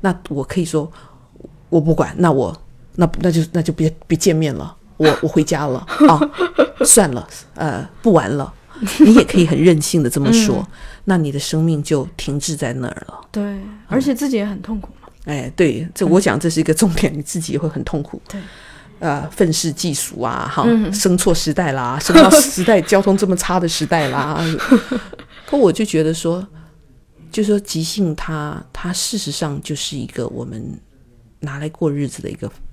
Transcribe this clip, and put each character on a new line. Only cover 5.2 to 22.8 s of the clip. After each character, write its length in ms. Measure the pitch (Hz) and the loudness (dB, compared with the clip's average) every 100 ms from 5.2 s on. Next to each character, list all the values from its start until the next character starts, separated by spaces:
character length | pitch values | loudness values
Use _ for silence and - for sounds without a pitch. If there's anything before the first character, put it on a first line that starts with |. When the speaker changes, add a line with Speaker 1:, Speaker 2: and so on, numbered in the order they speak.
Speaker 1:
我 60 | 156 | 0
回 160 | - | 0
家 240 | 151 151 147 | 0 -2 -2
了， 120 | 127 - - 285 | -6 -6 4 6
啊， 240 | 170 294 - 349 - - - 254 | 6 2 -2 -4 0 0 2 2
算 260 | 233 175 | 4 4
了， 160 | 123 - - - - | -2 -10 -18 -20 -8
呃， 320 | 156 101 - - | -6 -6 -10 -2
不 120 | 233 | 4
玩 160 | 170 104 | 4 2
了。 220 | 143 135 - - - 214 - | -4 -6 -12 -20 -10 -8 6
你 160 | 302 233 | 8 8
也 80 | |
可 160 | - - | 6 4
以 60 | 165 | 4
很 120 | 143 | 4
任 200 | 165 160 | 4 4
性 200 | 151 170 | 2 0
的 80 | 127 | 0
这 120 | 131 | 0
么 100 | 139 | 2
说， 260 | 226 214 196 | 4 4 0
Speaker 2:
嗯。 100 | 190 - - - - | -4 -14 -18 -10 0
Speaker 1:
那 120 | 185 | 0
你 140 | 151 | 0
的 60 | 139 | -4
生 260 | - 160 | -2 0
命 200 | 165 156 | 2 0
就 240 | 147 151 151 - | 0 -2 -2 -8
停 240 | - 143 | -6 -4
滞 160 | - 147 | -4 -4
在 160 | 131 | -6
那 140 | 131 123 | -6 -8
儿 180 | - - | -10 -16
了。 120 | - - | -20 -10
Speaker 2:
对， 120 | 214 | -8
Speaker 1:
嗯。 360 | 202 196 202 208 - | -6 -8 -12 -18 -2
Speaker 2:
而 140 | 262 | 0
且 140 | 269 240 | 0 -2
自 140 | 285 | -2
己 80 | 240 | -2
也 80 | 208 | -4
很 160 | 196 | -6
痛 180 | 185 220 | -8 -8
苦 100 | - - | -10 -18
嘛。 80 | - _ - | -20 _ -8
Speaker 1:
哎， 260 | 147 123 - | -8 -8 0
对， 300 | 170 117 165 | 0 0 -6
这 120 | - 196 | -4 2
我 160 | 175 | 2
讲 180 | 190 123 | 2 0
这 100 | 170 | -2
是 100 | 160 | -2
一 40 | |
个 100 | 160 | 0
重 160 | 156 214 | 2 2
点， 200 | 160 170 | 2 -2
Speaker 2:
嗯。 40 | 151 | -2
Speaker 1:
你 40 | |
自 180 | 143 180 | -8 -8
己 140 | 165 | -4
也 60 | 165 | -4
会 80 | 160 | -4
很 160 | 160 | -6
痛 180 | 151 156 | -6 -6
苦。 200 | 143 - - | -6 -12 -14
Speaker 2:
对。 100 | 202 190 - - - - - | -14 -14 -20 -20 -20 -20 -8
Speaker 1:
呃， 300 | 165 143 147 | -4 -4 -6
愤 220 | - 175 | -2 0
世 180 | 160 165 | 0 -4
嫉 220 | - 175 | -4 -4
俗 280 | 139 - - | -4 -8 -6
啊， 280 | 120 120 - | -6 -4 -6
哈， 120 | - 226 | 0 2
Speaker 2:
嗯。 260 | 233 208 | 2 0
Speaker 1:
生 240 | 202 190 180 | 0 0 2
错 160 | - | 2
时 200 | 165 - | 0 0
代 180 | 151 170 | -2 -2
啦， 260 | 135 123 135 | -2 -4 -4
生 160 | - 180 | 4 8
到 140 | 269 | 8
时 340 | 302 285 190 | 8 4 -2
代 160 | 180 208 | 2 2